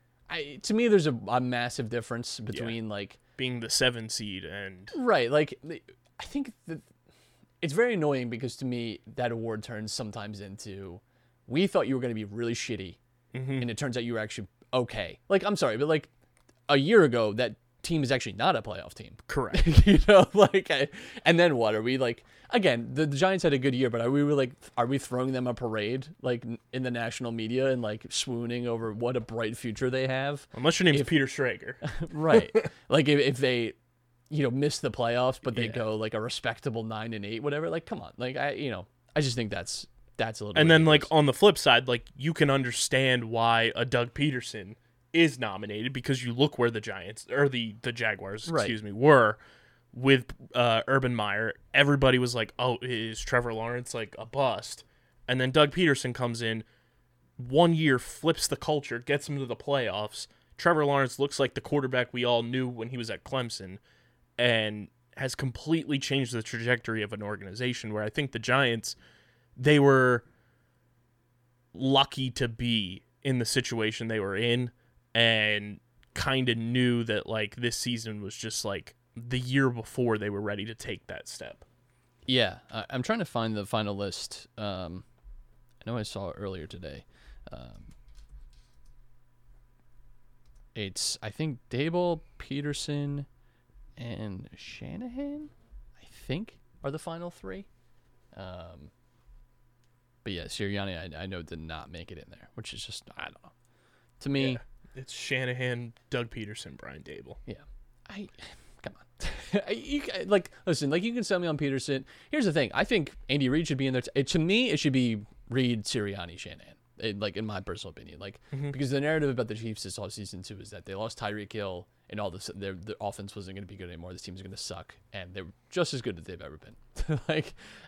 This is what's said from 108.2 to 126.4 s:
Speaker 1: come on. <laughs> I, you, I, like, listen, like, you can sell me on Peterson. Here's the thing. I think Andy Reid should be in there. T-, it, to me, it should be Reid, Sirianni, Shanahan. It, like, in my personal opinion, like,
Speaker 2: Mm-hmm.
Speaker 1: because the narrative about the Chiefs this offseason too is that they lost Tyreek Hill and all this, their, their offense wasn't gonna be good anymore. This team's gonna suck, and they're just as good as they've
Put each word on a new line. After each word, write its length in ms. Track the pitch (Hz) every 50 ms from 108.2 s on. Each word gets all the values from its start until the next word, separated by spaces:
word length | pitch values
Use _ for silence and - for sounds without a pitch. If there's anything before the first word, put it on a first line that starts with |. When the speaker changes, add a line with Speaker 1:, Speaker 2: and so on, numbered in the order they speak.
| 208 202 - - - - - - - - - - -
Speaker 1:
come 120 | - -
on. 640 | - - _ _ _ - - - - - - - 202 -
<laughs> 40 | -
I, 40 | 214
you, 300 | 233 - - 277 294 269 - -
I, 80 | 190 175
like, 280 | 185 202 196 180 - - - -
listen, 220 | - 165 - 147 139
like, 140 | 143 175 180
you 100 | 233 233
can 120 | 247 214
sell 140 | - 202 180
me 100 | 175 170
on 100 | 156 139
Peterson. 480 | 156 139 135 135 - - 139 135 131 - - - - _
Here's 160 | - 311 254
the 60 | 196 151
thing. 180 | 160 139 113 -
I 120 | - -
think 280 | - 254 208 151 - - - - -
Andy 220 | 131 147 139 127
Reid 180 | 127 156 170 -
should 100 | 151 131
be 80 | 135
in 60 | 135 131
there. 100 | 127 123
T-, 80 | - -
it, 120 | 135 139 -
to 100 | - 180
me, 320 | 156 165 196 226 254 240
it 80 | 165 147
should 120 | - 151 131
be 240 | 131 127 120 113 104 101 - - - - -
Reid, 340 | 113 127 131 123 120 110 101
Sirianni, 540 | - - 127 104 101 98 98 87 85 85 87
Shanahan. 300 | - - - - - - - _ _ _ _ -
It, 200 | - 113 101 101
like, 180 | 104 104 82
in 80 | - 110
my 160 | 107 104 95
personal 300 | 95 - 90 - - 95
opinion, 300 | 78 - - - 85 -
like, 180 | 101 101 101 - _ _ -
Speaker 2:
Mm-hmm. 160 | 135 143 143
Speaker 1:
because 200 | 139 131 143 127
the 100 | 135 139
narrative 280 | 139 151 160 160 151 139
about 200 | 131 117 117 104
the 80 | 107
Chiefs 260 | 110 113 113 110 - -
this 160 | 98 90 -
offseason 480 | 104 92 - - 104 92 - 92 92
too 140 | - 107 98
is 100 | - 104
that 160 | 104 98 -
they 80 | - 95
lost 240 | 95 107 117 - -
Tyreek 340 | - 104 104 107 104 98 -
Hill 360 | 110 101 98 92 87 92 _ _ _ _ _
and 120 | - 104
all 100 | 104 98
this, 180 | 85 87 - - -
their, 200 | 98 98 98 95
their 200 | 90 90 107 104 -
offense 340 | 104 101 98 - 104 98 -
wasn't 220 | 107 98 90 95
gonna 100 | 98 98
be 80 | 87 101
good 140 | 95 92 87
anymore. 240 | 87 85 82 92 92
This 100 | 90 -
team's 180 | - 92 90
gonna 160 | 95 95 98
suck, 380 | - - - 90 90 90 _ - _ _ _ -
and 220 | 101 92 87 90
they're 120 | 98 95 85 - _ _ _
just 260 | - 180 175 - -
as 80 | 131 120
good 140 | 120 98 85
as 60 | 82
they've 160 | 85 90 80